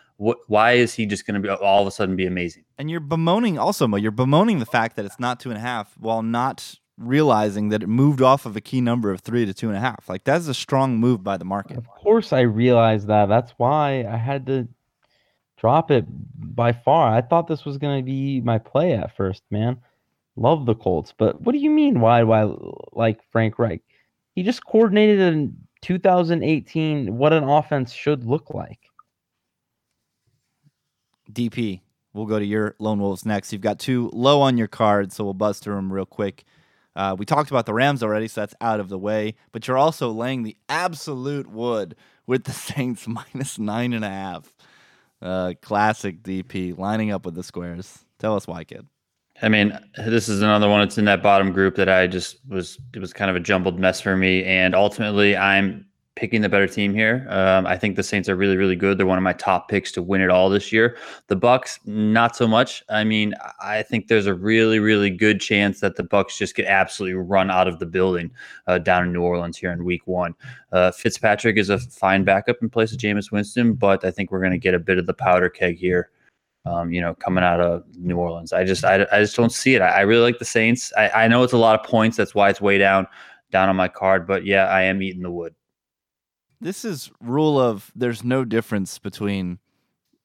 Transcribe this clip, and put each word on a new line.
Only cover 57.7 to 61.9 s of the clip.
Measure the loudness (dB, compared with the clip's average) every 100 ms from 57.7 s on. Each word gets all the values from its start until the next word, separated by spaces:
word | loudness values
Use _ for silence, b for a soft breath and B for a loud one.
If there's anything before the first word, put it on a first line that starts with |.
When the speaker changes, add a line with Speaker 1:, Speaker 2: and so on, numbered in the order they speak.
| -2
Speaker 1:
think | -2
the | -4
Saints | -2 -2 -2
are | 0
really, | 0 2
really | 2
good. | 2 0 2
They're | 2
one | 2
of |
my | 0
top | -2 0 0 0
picks | -4 -4
to | -8
win | -4 0
it | 4
all | 4 4
this | 2 0
year. | 2 2 -2 B B -6
The | 0
Bucs, | 2 2 0 -14
not | -8